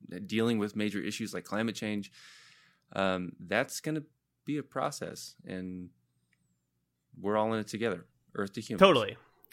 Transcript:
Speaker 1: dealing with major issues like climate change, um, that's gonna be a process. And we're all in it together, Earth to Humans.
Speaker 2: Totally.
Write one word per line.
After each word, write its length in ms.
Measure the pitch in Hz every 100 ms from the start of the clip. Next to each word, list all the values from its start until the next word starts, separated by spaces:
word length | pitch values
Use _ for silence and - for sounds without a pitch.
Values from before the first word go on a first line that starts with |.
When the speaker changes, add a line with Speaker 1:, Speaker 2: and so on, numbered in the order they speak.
| - 90 98
Speaker 1:
dealing 320 | 107 117 113
with 200 | 104 107
major 240 | 104 98
issues 320 | 82 107 107
like 100 | 98
climate 320 | - 104 113 -
change, 380 | 107 104 98 - - - - - _ _ _
um, 400 | - 95 92 90 -
that's 400 | 87 104 135 -
gonna 220 | 156 156 151 _ _ _ -
be 100 | 147
a 80 |
process. 720 | 127 135 147 - - - - -
And 460 | - 92 92 90 90 - _ _ _ _ _ _ _ _ _ _ _ -
we're 180 | 98 107
all 180 | 110
in 60 | 113
it 80 | 107
together, 380 | 107 113 85 - _ _ -
Earth 180 | 98
to 80 | -
Humans. 180 | - 113
Speaker 2:
Totally. 380 | 190 135 101 - - _ -